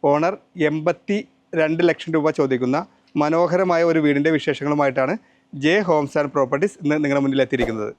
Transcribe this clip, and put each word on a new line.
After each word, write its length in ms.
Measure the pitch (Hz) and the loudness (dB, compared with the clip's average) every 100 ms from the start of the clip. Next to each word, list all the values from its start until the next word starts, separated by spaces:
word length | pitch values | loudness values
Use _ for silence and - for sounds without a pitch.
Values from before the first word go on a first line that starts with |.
ഓണർ 320 | 147 147 165 196 _ 185 | 2 2 0 -4 _ -2
എൺപത്തി 540 | 151 156 156 170 - 202 - _ _ | -2 0 -2 -4 -4 -4 -4 _ _
രണ്ട് 300 | 165 156 160 | -2 0 2
ലക്ഷം 300 | 170 156 - | 0 0 -2
രൂപ 160 | 160 151 | -2 0
ചോദിക്കുന്ന 460 | 156 139 131 123 139 196 _ _ 147 | 0 0 0 0 -2 -4 _ _ -2
മനോഹരമായ 680 | 151 165 175 180 190 170 | 0 2 2 0 2 2
ഒരു 160 | 170 160 | 2 2
വീടിൻ്റെ 320 | 147 143 147 | 2 2 2
വിശേഷങ്ങളുമായിട്ടാണ് 840 | 160 - 143 143 147 143 131 131 214 _ _ _ | 0 -2 -4 -2 0 0 0 -2 -4 _ _ _
ജെ 220 | 143 143 190 | -2 0 2
ഹോംസ് 360 | 185 156 143 156 | 2 0 0 -2
ആൻഡ് 140 | 147 143 | -2 0
പ്രോപ്പർട്ടീസ് 440 | 131 139 196 - | 0 0 -2 -4
ഇന്ന് 180 | 147 151 | -2 0
നിങ്ങളുടെ 260 | 147 139 139 | 0 0 0
മുന്നിൽ 180 | 135 131 | 0 0
എത്തിയിരിക്കുന്നത്. 460 | 127 117 110 104 | 0 -2 -4 -6